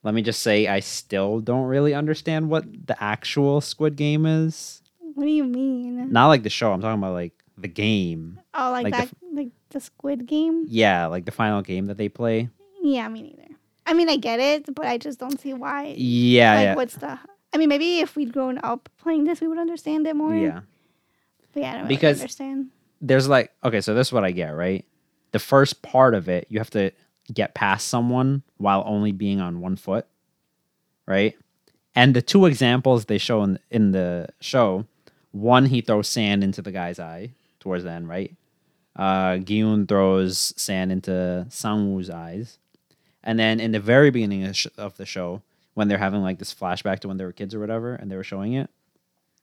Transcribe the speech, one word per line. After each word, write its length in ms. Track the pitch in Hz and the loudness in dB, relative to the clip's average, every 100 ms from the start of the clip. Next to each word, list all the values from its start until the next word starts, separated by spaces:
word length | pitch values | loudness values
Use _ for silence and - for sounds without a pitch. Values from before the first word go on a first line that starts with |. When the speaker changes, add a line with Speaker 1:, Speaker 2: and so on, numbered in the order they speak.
Speaker 1:
Let 120 | 107 | 0
me 80 | 110 | 0
just 200 | 113 110 | -2 -2
say, 240 | 117 107 104 | 2 2 2
I 140 | 98 | 0
still 600 | 101 - - 98 98 113 | -4 -12 -6 -2 -2 -2
don't 260 | 110 123 131 | -2 -2 0
really 280 | 135 147 | 2 2
understand 560 | 143 151 151 - 156 160 | 0 -2 -4 -4 -2 0
what 360 | 160 - - - | -2 -4 -16 -10
the 140 | - | -6
actual 580 | 104 107 - 147 139 147 | -4 -4 -4 0 2 2
Squid 360 | - - 151 143 | -2 -2 -4 0
Game 300 | 147 151 160 | 0 2 2
is. 560 | 160 160 156 - - _ _ 339 | 2 0 -4 -16 -18 _ _ -14
Speaker 2:
What 100 | 277 | -4
do 60 | 285 | 0
you 140 | 302 | 0
mean? 680 | 262 247 269 254 247 247 262 | 0 -2 -2 -4 -6 -8 0
Speaker 1:
Not, 140 | 117 143 | 6 6
like, 140 | 139 | 6
the 80 | 107 | 2
show. 220 | - 113 | -2 0
I'm 80 | 92 | 0
talking 180 | 110 107 | -2 -2
about, 140 | 95 | -2
like, 180 | 90 87 _ _ - | -4 -8 _ _ -14
the 120 | 90 | -12
game. 720 | 82 107 107 90 82 80 92 _ | -2 0 2 0 -4 -10 -16 _
Speaker 2:
Oh, 180 | - 254 | -6 -4
like 120 | 254 | -2
Speaker 1:
Like 80 | 220 | -2
the 60 | 240 | -2
Speaker 2:
that, 60 | |
Speaker 1:
f- 100 | 247 - 359 | -4 -10 -12
Speaker 2:
like 160 | 294 247 _ _ | -10 -10 _ _
the 100 | 277 | -14
Squid 460 | - _ 277 277 247 | -14 _ -8 -6 -4
Game? 400 | 302 320 330 311 | -2 0 -2 -2
Speaker 1:
Yeah, 380 | 113 104 90 82 | 2 4 4 0
like, 180 | 87 | -4
the 60 | 87 | -8
final 300 | - 110 101 | -2 0 0
game 240 | 95 92 98 | -2 -6 -6
that 100 | 101 | -6
they 100 | 104 | -8
play. 400 | - 117 113 117 _ _ 392 | -4 -2 -2 -4 _ _ -4
Speaker 2:
Yeah, 260 | 320 262 220 | -2 -2 -6
me 140 | 220 | -12
neither. 260 | 220 - - - _ _ - | -18 -20 -20 -20 _ _ 0
I 80 | |
mean, 140 | 330 330 | 2 4
I 60 | 285 | 2
get 240 | 233 233 | 0 0
it, 340 | 269 302 294 | 2 0 -4
but 120 | 285 302 | -6 -4
I 120 | 240 | -4
just 200 | 294 247 | -6 -12
don't 180 | 254 277 | -8 -8
see 140 | 285 | -8
why. 400 | 262 269 285 294 - | -8 -8 -8 -8 -4
Speaker 1:
Yeah, 580 | 123 120 123 123 117 | 0 4 8 10 10
Speaker 2:
Like, 100 | 107 | 8
Speaker 1:
yeah. 100 | 101 | 6
Speaker 2:
what's 220 | 95 247 - | 2 -2 -6
the? 220 | 285 262 359 _ _ | -12 -12 -18 _ _
I 60 | 302 | 2
mean, 100 | 311 | 2
maybe 320 | 285 339 349 | 2 0 0
if 160 | - 302 | -2 -4
we'd 160 | 254 | -6
grown 260 | 269 262 254 | -4 -4 -4
up 260 | 233 240 - _ | -6 -6 -10 _
playing 260 | 330 320 | -2 0
this, 160 | 302 330 | 0 0
we 60 | 330 | -4
would 100 | 320 | -2
understand 480 | 339 339 - 311 311 | -4 -6 -4 -2 -2
it 100 | 302 | -2
more. 180 | 311 | 0
Speaker 1:
Yeah. 260 | 320 320 - - _ _ _ _ _ _ _ _ | 0 0 -4 -16 _ _ _ _ _ _ _ _
Speaker 2:
But 100 | 285 | -8
yeah, 120 | - | -6
I 40 | - | -6
don't 100 | - | -4
Speaker 1:
Because 280 | 139 156 139 | 2 4 2
Speaker 2:
really 60 | |
understand. 480 | 254 - 269 269 262 _ _ _ | -4 -10 -8 -8 -10 _ _ _
Speaker 1:
there's, 260 | 139 135 135 | 2 2 6
like, 240 | 135 - _ | 2 2 _
okay, 180 | 127 110 | -2 -2
so 120 | 104 | 0
this 140 | 110 135 | 0 2
is 40 | |
what 120 | 123 | 0
I 80 | 95 | 0
get, 160 | 87 80 | -2 -6
right? 340 | 76 90 95 - _ _ _ _ | -4 -2 -2 -6 _ _ _ _
The 80 | 110 | -6
first 440 | - 139 139 - | 4 4 4 0
part 320 | - 131 131 | 0 6 6
of 140 | 107 85 | 4 0
it, 180 | 90 - | -4 -2
you 100 | 107 | -6
have 120 | 113 | -4
to 200 | 107 98 _ _ _ - | -2 -2 _ _ _ -10
get 220 | 110 101 | -6 -4
past 340 | - 104 98 - | 0 0 0 0
someone 540 | 123 120 127 131 139 - _ | 0 0 2 0 -2 -6 _
while 260 | 101 98 101 | 0 0 0
only 260 | 104 104 | 0 -2
being 280 | 95 101 98 | -2 -2 -2
on 200 | 87 87 | -4 -6
one 160 | 90 95 | -6 -8
foot, 300 | - 101 - _ _ _ _ _ _ _ _ _ - | -4 -6 -6 _ _ _ _ _ _ _ _ _ -2
right? 300 | 95 107 - _ _ _ _ _ | 2 2 -2 _ _ _ _ _
And 200 | - 127 | 4 6
the 80 | 123 | 6
two 240 | - 202 185 | 4 6 6
examples 580 | 120 123 127 131 123 | 4 2 2 4 2
they 140 | 104 104 | 2 -2
show 240 | - 113 | 0 2
in, 160 | 101 92 _ | 2 -2 _
in 220 | 117 101 | 2 2
the 360 | 95 90 87 - _ | 2 -2 -4 -8 _
show, 460 | - 131 110 92 110 _ _ _ _ | -2 2 2 0 -6 _ _ _ _
one, 360 | 101 113 127 135 | -4 4 6 6
he 140 | 123 | 2
throws 260 | 107 107 101 | 0 0 0
sand 340 | - 104 101 | -2 0 2
into 200 | 98 95 | 0 -2
the 100 | 98 | -8
guy's 260 | 92 87 87 | -8 -8 -10
eye 360 | 82 85 110 - _ _ | -12 -12 -16 -18 _ _
towards 240 | 95 90 | -6 -6
the 60 | 90 | -6
end, 180 | 85 82 | -10 -8
right? 260 | 87 98 - _ _ _ _ _ - | -8 -8 -12 _ _ _ _ _ -4
Uh, 380 | 95 95 95 92 | 0 2 2 -2
Gyun 500 | 92 107 110 107 95 | -2 0 2 2 2
throws 640 | 101 95 95 92 92 - - | 4 4 4 2 -2 -4 -6
sand 340 | - 95 92 | -4 -2 -2
into 540 | 92 95 92 90 90 90 | -2 -2 -2 -2 -4 -8
Sang-woo's 600 | - 110 107 101 95 90 | -8 -4 0 0 -2 -6
eyes. 480 | 85 85 90 117 _ _ _ _ _ _ _ | -12 -12 -12 -14 _ _ _ _ _ _ _
And 160 | - 113 | -4 0
then 220 | 110 113 | 2 0
in 120 | 113 | -2
the 80 | 110 | -2
very 300 | 104 127 147 | 4 6 6
beginning 340 | 127 107 98 | 4 -2 -2
of, 120 | 95 95 | -4 -6
sh-, 100 | - - | -8 -10
of 200 | 101 - | -14 -12
the 100 | 95 | -12
show, 360 | 98 90 95 _ _ _ | -8 -8 -10 _ _ _
when 140 | - 104 | -2 0
they're 80 | 101 | 0
having, 240 | 98 101 | 0 -2
like, 160 | 95 92 | -4 -6
this 140 | - | -10
flashback 480 | - 92 90 101 95 | -8 -6 -4 -4 -6
to 80 | 101 | -6
when 80 | 95 | -10
they 60 | |
were 80 | 92 | -10
kids 220 | - 101 | -12 -12
or 60 | 110 | -8
whatever, 340 | 107 113 120 | -6 -6 -8
and 160 | 123 101 | -10 -10
they 60 | 95 | -10
were 80 | |
showing 300 | 92 98 104 | -10 -8 -4
it, 140 | 131 - _ _ _ _ _ _ _ | -4 -6 _ _ _ _ _ _ _